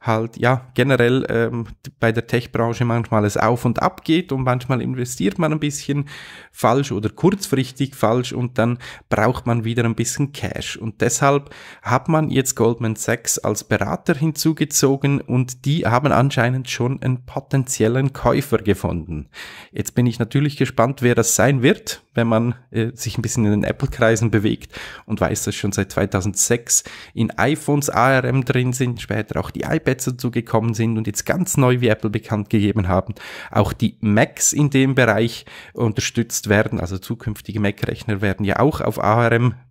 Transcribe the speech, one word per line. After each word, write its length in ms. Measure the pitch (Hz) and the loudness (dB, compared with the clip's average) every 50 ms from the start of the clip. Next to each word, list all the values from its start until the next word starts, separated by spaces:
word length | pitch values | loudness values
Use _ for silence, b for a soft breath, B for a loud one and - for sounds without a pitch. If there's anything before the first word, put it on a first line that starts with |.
halt, 360 | - - 113 110 113 113 - - | 0 0 0 0 0 -4 -6 -2
ja, 340 | - 120 127 127 - - - | 0 2 2 0 -2 -6 0
generell, 500 | - 127 139 139 120 120 120 120 127 - - | 0 2 2 4 4 4 4 4 2 0 0
ähm, 380 | - 117 117 113 120 117 113 101 - _ _ 139 - _ | 0 0 0 0 -2 -6 -8 -8 -12 _ _ -18 -8 _
bei 120 | - 113 | 0 0
der 140 | 113 120 117 | 0 0 -2
Tech-Branche 580 | - - 120 123 - - - 113 117 120 - 123 | -2 -2 -2 -2 -2 -2 -2 0 0 0 0 0
manchmal 400 | 120 117 120 113 - - 110 104 | 0 0 0 -2 0 0 2 2
es 120 | 104 - - | 2 2 2
auf 260 | - 110 120 123 - | 2 2 2 2 0
und 160 | 127 110 - - | 0 0 2 0
ab 200 | 185 - - - | -2 -2 -4 -2
geht 280 | - 160 170 180 - | 0 2 2 2 -2
und 100 | 135 131 | -4 -2
manchmal 400 | 131 127 123 123 123 - 131 123 | 0 0 0 -2 0 -2 -2 -2
investiert 560 | 117 123 131 131 127 123 - - 175 196 196 - | 0 -4 -4 -4 -6 -6 -4 -2 -2 -2 0 0
man 140 | 170 156 | 0 0
ein 80 | 156 156 | 0 0
bisschen 500 | 151 147 143 - - - - 147 143 143 B B B B B B B B | -2 -2 -4 -4 -4 -2 -2 -2 -2 -4 B B B B B B B B
falsch 400 | B - - 120 117 135 143 - | B 0 2 2 2 2 2 0
oder 180 | - 98 104 107 | -2 -2 -2 -4
kurzfristig 840 | - - - 180 202 196 - - - 131 131 131 - - 139 131 - | -4 2 2 2 2 2 -2 -2 0 0 0 -2 -2 -4 -4 -4 -2
falsch 380 | - - 107 113 127 123 123 - | 0 0 2 2 2 0 -2 -4
und 240 | - 123 123 - - | -4 -6 -4 0 0
dann 220 | 110 117 120 123 B B B B B _ | 0 0 0 -2 B B B B B _
braucht 360 | - 110 107 117 123 - - | -2 2 2 2 0 0 -2
man 180 | 120 117 117 110 | 0 0 0 0
wieder 220 | 113 113 120 117 | -2 -2 0 0
ein 80 | 117 113 | 0 0
bisschen 380 | - 117 117 - - 147 139 | 0 -2 -4 0 -2 -4 -4
Cash. 460 | 143 - - 98 - - - - - - | -4 -8 -8 -8 -8 -8 -8 -8 -10 -8
Und 240 | - 113 - _ | -8 -10 -4 _
deshalb 520 | - 117 - - 143 139 143 143 143 - B B B B B B B | -2 0 0 2 2 4 2 2 0 -4 B B B B B B B
hat 260 | - 120 131 - - | 0 0 0 2 2
man 220 | 165 156 156 - | 2 2 2 2
jetzt 240 | - 131 131 - - | 0 0 0 0 0
Goldman 400 | - 117 113 120 117 120 113 110 | 2 2 2 2 0 -2 -4 -4
Sachs 420 | - - - 117 120 - - - - | -4 -2 -4 -4 -2 -2 -4 -4 -2
als 260 | - 113 107 - - | -2 -2 -2 -2 -2
Berater 520 | _ 110 101 98 - - 180 _ - 170 | _ -2 -2 0 -2 -4 -4 _ -2 0
hinzugezogen 1040 | 139 156 160 151 - - 160 160 - 165 143 - - - 135 135 135 - 139 143 139 | 0 0 -2 -2 0 -2 -2 0 0 -2 -2 0 2 2 2 2 2 2 0 0 0
und 440 | - - - 127 131 127 - - - | -2 0 0 0 0 -2 -6 -6 -2
die 200 | 139 147 170 - | -2 -2 0 0
haben 260 | 101 113 123 127 143 | 2 0 2 2 2
anscheinend 560 | - 76 123 139 - - 113 120 127 131 127 - | 2 4 2 2 2 2 0 0 0 -2 -4 -6
schon 320 | - - 120 123 139 127 127 | -4 -2 -2 -2 -2 -2 -2
einen 200 | 127 127 123 - - | -2 -2 -2 -4 -10
potenziellen 840 | - 143 - _ - 135 127 - - - 107 110 117 131 139 135 - | -10 -10 -8 _ 0 0 0 0 0 0 2 2 2 2 0 0 -2
Käufer 440 | - - 120 127 135 135 - - 110 | 0 0 2 2 2 0 0 -2 -2
gefunden. 720 | - 107 101 - - 87 85 85 78 87 85 76 76 _ B B B B B B B B | 2 2 0 0 0 -4 -2 -4 -6 -6 -8 -10 -10 _ B B B B B B B B
Jetzt 220 | B - 104 - - | B -8 -8 -4 0
bin 140 | - 123 123 | 0 0 0
ich 100 | 113 - | 0 -2
natürlich 400 | 120 107 - 139 143 147 143 - | -6 -2 0 0 0 0 0 0
gespannt, 460 | 139 127 - - 113 127 139 - - | -2 -2 2 0 0 0 0 0 2
wer 100 | 123 120 | 2 4
das 220 | - 113 - - | 4 2 2 2
sein 260 | - 98 127 143 131 | 4 4 4 4 4
wird, 420 | 117 143 202 - - - - - _ _ _ | 4 4 4 2 -2 -12 -12 -12 _ _ _
wenn 120 | - 117 117 | 0 2 2
man, 280 | 113 110 117 123 120 - - _ | 2 2 2 0 -2 -4 -10 _
äh, 180 | - 113 113 113 127 | -4 -2 -2 -2 -4
sich 240 | - - 113 - - | -6 -8 -6 -4 -4
ein 20 | |
bisschen 240 | 110 113 - - 110 | -4 -2 0 2 2
in 60 | 104 | 4
den 120 | 104 104 104 | 4 2 2
Apple-Kreisen 680 | - - - - 131 - - 117 110 113 107 117 113 | 0 -2 -2 -2 -4 0 2 4 4 4 4 2 2
bewegt 420 | 104 110 98 110 117 - - - B B B B B B B | 2 2 2 2 0 -2 -6 -16 B B B B B B B
und 160 | - 110 98 | -6 -2 0
weiß, 220 | 92 - - - - | 0 0 0 -2 -4
dass 100 | - 104 | -6 -6
schon 180 | - - 101 | -4 -4 -2
seit 200 | - - 98 - | -2 -2 -4 -2
zweitausendsechs 920 | - - 98 98 - 98 90 101 92 - - - 120 123 - - - - B B B B B B B | 0 -2 -2 0 0 -2 -2 -2 -2 -2 0 0 0 -2 0 0 0 0 B B B B B B B
in 160 | - 113 - - - | -2 -2 -2 0 0
iPhones 540 | 95 131 156 156 - - 147 147 139 - | 0 0 0 0 0 0 0 2 0 0
A 200 | - - 117 131 | 2 2 4 4
R 120 | 135 131 127 | 4 2 2
M 200 | 123 123 135 123 | 2 0 0 0
drin 300 | - - 127 123 127 127 | 0 0 0 0 0 0
sind, 260 | 127 135 123 120 117 | -2 -2 -2 -2 -6
später 400 | - - 101 107 104 - - - | -6 -4 -4 -4 -4 -4 -4 -4
auch 120 | - - | -4 -4
die 100 | - - | -6 -8
iPads 300 | - - - 160 - - 131 127 - | -4 -2 -2 0 0 0 -2 0 -2
dazu 260 | - 127 123 - 127 | -6 -6 -4 -4 -2
gekommen 420 | 117 127 120 - - 113 107 117 113 | -2 -2 -4 0 0 0 0 0 0
sind 240 | 107 113 113 113 110 | 0 0 0 0 -2
und 100 | 107 107 | -2 -4
jetzt 180 | 98 - - | -6 -6 -4
ganz 320 | - - 180 180 - - - | -2 -2 -2 0 0 2 2
neu, 220 | 135 123 127 123 | 4 4 4 4
wie 100 | 123 113 | 4 2
Apple 200 | 107 - - 110 | 2 2 0 -4
bekannt 400 | 104 113 - - 117 104 101 - | -4 -4 -4 -2 -4 -4 -2 0
gegeben 380 | - 110 101 104 98 110 95 87 | 0 2 2 2 2 2 0 2
haben, 280 | 92 92 - - 101 B B B B B B B | 2 0 0 -2 -10 B B B B B B B
auch 220 | - 113 104 - | 0 0 0 0
die 260 | - - - 107 - _ | 0 -2 -2 -2 -2 _
Macs 520 | - 107 101 104 139 - - - - - | 0 2 4 4 2 0 -2 -2 -2 -2
in 180 | - - 147 143 | 2 2 0 2
dem 260 | 139 131 135 135 135 | 4 4 2 4 4
Bereich 500 | 123 127 113 104 104 113 117 - - - B B B B B B | 4 4 4 4 2 2 -2 -2 -8 -16 B B B B B B
unterstützt 760 | - 123 110 107 - - - - 117 117 - - - - - | -2 -2 -2 0 -2 -4 -4 -2 -2 -4 -2 -4 -8 0 2
werden. 300 | 107 104 107 110 117 92 | 4 4 4 2 -2 -4
Also 180 | 82 82 95 92 | -4 -4 -6 -8
zukünftige 640 | - - 120 117 - - 107 - - - 101 107 | -6 -8 -10 -6 -6 -8 -8 -8 -10 -8 -4 -2
Mac-Rechner 600 | 104 98 101 - - - - - - - 107 95 | -2 -2 -2 -2 -4 -6 -6 -6 -4 -6 -4 -2
werden 240 | 104 101 95 - 104 | 0 -2 -2 0 -2
ja 140 | 98 - - | -2 2 2
auch 220 | 120 143 156 - | 2 2 2 0
auf 200 | - - - - | -4 -4 -2 0
A 240 | - 98 107 117 120 | 2 2 4 4 4
R 60 | 117 | 4
M 220 | 117 117 123 123 - - - _ | 4 4 2 2 0 -2 -14 _